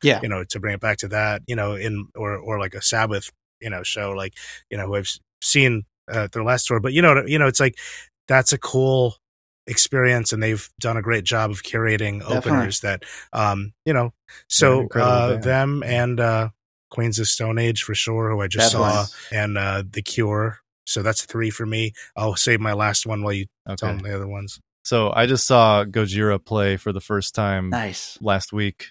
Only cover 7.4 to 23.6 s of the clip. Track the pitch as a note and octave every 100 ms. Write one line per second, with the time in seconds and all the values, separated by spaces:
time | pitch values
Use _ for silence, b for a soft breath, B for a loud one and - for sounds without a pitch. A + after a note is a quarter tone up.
7.4 | C#3 - C3+ - B B B _ - C3
8.4 | B2+ C#3 - C3 C3 C3 B2 - _ _
9.4 | _ _ - A#2 - C3+ B2 B2 A2 A2
10.4 | A2 G#2+ - - A#2+ A2+ A2 A2+ F#2 A#2
11.4 | A2 G2+ - A#2 A2+ G#2+ G#2 G2+ G2+ A2
12.4 | A#2+ C#3 A2 F#2+ G#2 F#2+ - B B A2+
13.4 | G#2+ G2+ G#2 - - C#3 A#2+ - _ -
14.4 | - - C#3 C3 B2 A#2 B2 B2 A#2+ A#2
15.4 | A#2+ C3 C#3 C#3+ - B2 B2 A#2+ A#2 A2+
16.4 | A2 - _ _ _ - A#2 G#2+ G#2+ -
17.4 | A2 A2+ A#2 A2 - G#2+ - A2+ A2 G#2+
18.4 | G2 A2 A2+ A2+ G#2 G#2 G2+ B B G#2+
19.4 | G#2 G2+ G2 G2 G2 A2 G2+ - G#2+ G#2
20.4 | A2 G#2 _ _ - - G2+ G#2+ - A#2
21.4 | A2 G#2 A2 A2 A2 G#2+ B - A2 G2+
22.4 | - A#2 A2 G#2 G#2+ G2+ A2 G#2+ G#2 G2+
23.4 | G2+ _